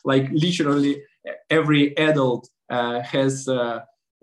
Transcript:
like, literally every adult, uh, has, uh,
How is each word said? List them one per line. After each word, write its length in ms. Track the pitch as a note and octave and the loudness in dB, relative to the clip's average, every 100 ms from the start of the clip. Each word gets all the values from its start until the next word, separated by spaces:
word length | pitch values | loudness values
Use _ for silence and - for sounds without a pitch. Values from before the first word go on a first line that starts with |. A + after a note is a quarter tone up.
| C#3 | 0
like, 240 | C3+ C3+ | 0 2
literally 680 | D3+ F3 F3 D3 C#3+ C#3+ C#3+ - _ - - - | 0 0 0 0 2 0 -2 -8 _ -16 -14 -2
every 480 | D#3 D3+ D3 C#3+ D3 | 0 2 4 2 2
adult, 500 | D3+ D3+ C3 A#2 - _ - | 2 2 2 0 -6 _ -8
uh, 300 | B2 A#2+ A#2+ | -4 -2 -4
has, 460 | - C#3 C3+ C3+ C3+ | -4 0 0 -2 -4
uh, 320 | B2+ A#2+ A2+ - _ _ _ | -2 -2 -6 -12 _ _ _